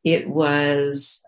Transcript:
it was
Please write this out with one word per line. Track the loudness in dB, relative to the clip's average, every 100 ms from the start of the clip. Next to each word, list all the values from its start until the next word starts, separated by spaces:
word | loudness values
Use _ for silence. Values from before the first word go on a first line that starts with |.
it | 0 0 0
was | 0 2 2 2 0 0 -2 -4 -6